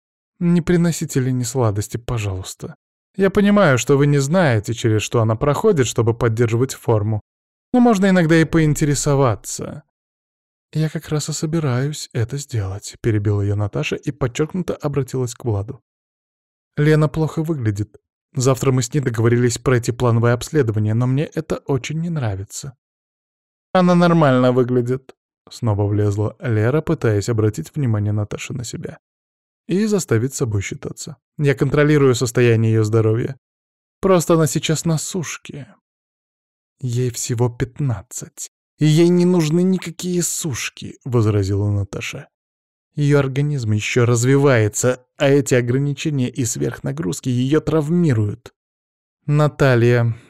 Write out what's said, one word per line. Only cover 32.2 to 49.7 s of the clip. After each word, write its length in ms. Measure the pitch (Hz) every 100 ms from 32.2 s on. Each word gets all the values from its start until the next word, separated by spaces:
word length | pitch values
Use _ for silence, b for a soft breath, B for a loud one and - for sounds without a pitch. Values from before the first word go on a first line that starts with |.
| 127 - 120 113 113
ее 100 | 110
здоровья. 540 | 107 113 110 110 - 135 _ _ _ _ _ _
Просто 360 | 190 180 - 165
она 120 | 156
сейчас 380 | 165 - 156 165
на 120 | 160
сушке». 760 | - 190 147 - - 147 123 _ _ _ _ _ _ _ _ _ _ _
«Ей 300 | 127 120 127
всего 400 | 117 - 117 123
пятнадцать, 1040 | 120 135 - 143 113 - - - - - _ _ _
и 80 | 151
ей 240 | 151 170
не 160 | 175 180
нужны 380 | 180 151 170
никакие 580 | 185 180 170 160 180 180
сушки», — 760 | 165 - 165 113 - - 98 - 139
возразила 640 | 120 107 104 98 101 104
Наташа. 580 | 101 98 - - 139 - _ _ _ _ _ _ -
«Ее 240 | 147 143
организм 520 | 135 135 147 143 110
еще 340 | 107 - 127 120
развивается, 1000 | 120 123 139 143 123 107 - 123 127 _ _
а 120 | 143
эти 260 | 143 - 127
ограничения 760 | 120 131 143 139 165 143 123
и 160 | - 117
сверхнагрузки 840 | 139 139 - 143 143 175 147 135
ее 300 | 123 131 156
травмируют». 920 | 156 160 147 175 165 113 104 110 - _ _ _ _ _ _ _ -
«Наталья, 920 | 147 151 147 139